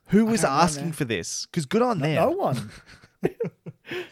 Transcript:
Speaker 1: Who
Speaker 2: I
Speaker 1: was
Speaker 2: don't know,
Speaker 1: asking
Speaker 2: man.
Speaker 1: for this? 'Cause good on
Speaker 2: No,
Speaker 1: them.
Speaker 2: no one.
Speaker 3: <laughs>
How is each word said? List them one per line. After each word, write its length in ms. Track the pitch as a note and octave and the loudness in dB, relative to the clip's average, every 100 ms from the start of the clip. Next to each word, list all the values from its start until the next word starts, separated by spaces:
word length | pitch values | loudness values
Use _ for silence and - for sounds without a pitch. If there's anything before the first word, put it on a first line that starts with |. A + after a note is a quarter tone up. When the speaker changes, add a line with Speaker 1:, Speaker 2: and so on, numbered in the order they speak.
| - | 2
Speaker 1:
Who 180 | G3+ A3 | 4 4
Speaker 2:
I 20 | |
Speaker 1:
was 120 | A3+ | 2
Speaker 2:
don't 100 | - | 2
know, 40 | C#3 | 4
Speaker 1:
asking 220 | E3+ C#3+ | 2 2
Speaker 2:
man. 80 | E3+ | -6
Speaker 1:
for 120 | D#3 B2 | -4 -4
this? 400 | G2 E2 - - | -2 -4 -10 -6
'Cause 200 | F3 C3+ | -6 -2
good 160 | G#3+ | 0
on 160 | B3 F#3+ | 0 0
Speaker 2:
No, 60 | D3+ | 0
Speaker 1:
them. 80 | |
Speaker 2:
no 160 | D3 A3+ | 2 0
one. 400 | F#4 G#3+ A2+ G#2+ - - - - _ | 0 -2 -4 -6 -16 -20 -20 -20 _
Speaker 3:
<laughs> 80 | - - G#3+ - E3 - - F4+ - | -6 -4 -8 -10 -18 -20 -12 -10 -12